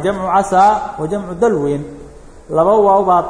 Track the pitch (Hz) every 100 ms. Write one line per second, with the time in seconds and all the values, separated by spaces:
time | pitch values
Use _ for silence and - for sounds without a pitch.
0 | 170 196 185 185 196 185 202 214 - -
1 | 156 202 180 170 233 165 143 143 143 -
2 | - - - - - 160 175 214 202 196
3 | 185 175